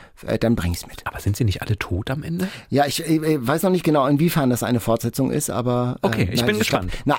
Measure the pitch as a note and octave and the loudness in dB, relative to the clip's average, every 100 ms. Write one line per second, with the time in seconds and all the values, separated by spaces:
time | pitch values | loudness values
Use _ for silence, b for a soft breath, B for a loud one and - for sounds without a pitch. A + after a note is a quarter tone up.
0 | B - - G#2+ A2+ A#2 F2 E2 - - | B -16 -4 0 2 2 0 -4 -8 -14
1 | - - - G2+ G#2+ - - G#2 - F2+ | -12 -6 -2 0 0 0 -2 -4 -2 -4
2 | A2 C#3+ D3+ F3 F#3+ B B C3 C#3+ - | -4 -6 -4 -4 -4 B B 2 2 0
3 | D#3+ D#3+ D#3 D#3 A#2+ D#3 G3 F3+ D#3+ D3+ | 0 0 2 0 0 0 2 2 4 4
4 | C3 C#3+ E3+ E3 C3 A#2+ A#2+ A#2+ - A2+ | 4 4 2 2 2 0 0 0 2 0
5 | A#2 B2+ C3 D3 - G2 B2 B2 B2 - | 0 -2 0 0 -2 -2 0 0 -2 -2
6 | - A2+ F#2 A2+ A#2+ D3+ A3 A#2 F2+ - | 0 0 0 0 0 0 0 0 -2 -4
7 | C3+ | 0